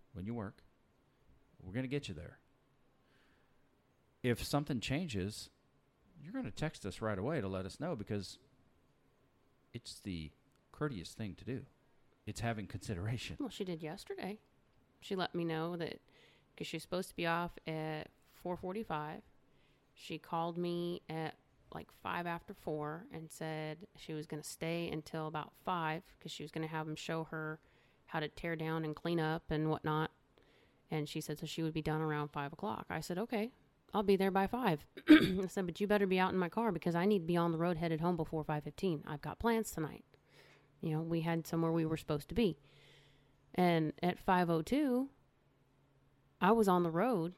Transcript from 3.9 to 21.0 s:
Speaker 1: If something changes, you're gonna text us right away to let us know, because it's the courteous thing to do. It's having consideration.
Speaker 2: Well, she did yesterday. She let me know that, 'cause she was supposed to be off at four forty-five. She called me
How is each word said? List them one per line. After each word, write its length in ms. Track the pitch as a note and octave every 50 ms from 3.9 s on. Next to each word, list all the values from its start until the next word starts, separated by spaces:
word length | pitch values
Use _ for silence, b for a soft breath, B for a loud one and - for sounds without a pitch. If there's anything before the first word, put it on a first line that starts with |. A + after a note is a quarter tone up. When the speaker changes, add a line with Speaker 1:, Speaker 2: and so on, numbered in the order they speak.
| _ _ _ _ _ _ -
Speaker 1:
If 200 | B2 A#2+ - -
something 360 | - - C#3+ D3+ - C#3 A2+
changes, 720 | - - C3 D3+ F#3 D#3 G#2+ F#2+ F2 G2+ G#2+ - - - - _ _ _ _ _ _ _ _ _ _ _ - - C#3
you're 100 | E3 A3+
gonna 180 | C4+ B3 A2
text 340 | - - D#3 D#3 - - -
us 160 | G2 - -
right 160 | A#2 G#2+ G#2 F#2
away 240 | G2+ C3+ E3+ C#3+
to 60 | G2 F#2+
let 180 | F#2+ F#2 F#2
us 140 | F#2+ - -
know, 160 | C#3 F3 E3
because 420 | A2 G2+ - A2 G2+ F#2 - - - - _ _ _ _ _ _ _ _ _ _ _ _ _ _ _ _ _ _ _ _ _ _ _ _ _ -
it's 260 | - - - - -
the 320 | - G#2 F2+ E2 D#2 D2+ - _ _ _ _ _ _ _
courteous 420 | - - D3+ D3+ C3 F2+ D#2+ - -
thing 220 | - A2 G2 E2+
to 80 | - -
do. 180 | - C3+ A#2+ C3 - _ _ _ _ _ _ _ _ _ _ _ G#2+
It's 140 | - -
having 260 | G#2+ G2+ G2 G#2+ G2+ -
consideration. 720 | - G2 - - G#2+ F2 F#2+ A2 A#2+ A2+ - - E2+ -
Speaker 2:
Well, 100 | C#4+ -
she 140 | - - G3+
did 180 | F3+ E3+ D#3
yesterday. 560 | E3+ D3+ E3+ - - - G4 F#4+ - F#3 G#3 - - _ _ _ _ _ _ _ _ _ _ _
She 160 | - - G3
let 180 | F#3 F3+ - -
me 100 | F3 E3+
know 320 | E3 D#3+ D#3+ D#3+ E3+ F3 E3+
that, 220 | E3+ - - - - b b b b b b b b b _
'cause 120 | - E3 -
she 80 | -
was 80 | D#3+ -
supposed 260 | - - F3+ F#3 -
to 60 | -
be 100 | - E3+
off 320 | E3+ E3 E3+ F3 E3+ - - -
at 460 | D#3+ D#3 D#3 D#3 D#3 D#3 D#3 - - - _ _ _ -
four 220 | - - F3+ F3+
forty-five. 680 | E3 - F3+ F#3 A3 A3 - D#3+ D3+ D3+ D3+ D#3+ - - - _ - _ b b b b b b b b b b
She 240 | - - - E3 D3+
called 380 | - - F3 E3 E3 E3+ E3+ E3+
me 440 | F3 F3 F3 F3 F3 F3 F3 -